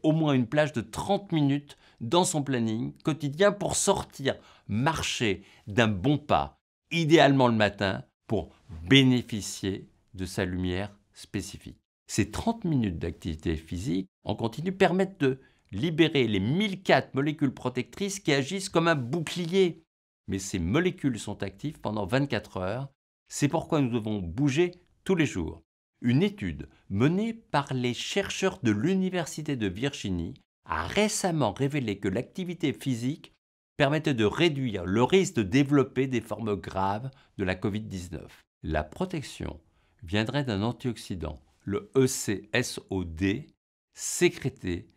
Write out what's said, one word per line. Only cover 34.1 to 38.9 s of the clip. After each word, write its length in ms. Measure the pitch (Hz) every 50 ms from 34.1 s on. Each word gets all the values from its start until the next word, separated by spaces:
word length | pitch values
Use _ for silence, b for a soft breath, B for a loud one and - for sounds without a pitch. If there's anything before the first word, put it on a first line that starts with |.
| 139
de 100 | 110 107
réduire 600 | 101 104 - 165 175 147 135 131 120 98 92 87
le 180 | 90 98 113 127
risque 320 | 123 180 196 180 - -
de 80 | 120 107
développer 640 | 90 101 135 143 135 147 139 131 135 - 127 135
des 140 | 135 123 113
formes 340 | 110 - 107 101 113 107 104
graves 560 | 92 - 92 87 95 95 98 101 110 127 135 b b b b b -
de 60 | 98
la 100 | 90 92
covid 280 | 95 - 107 98 110 110
dix-neuf. 580 | 107 98 92 92 90 82 - 90 - - - _ _ _ _ -
La 220 | 78 78 76 76
protection 760 | -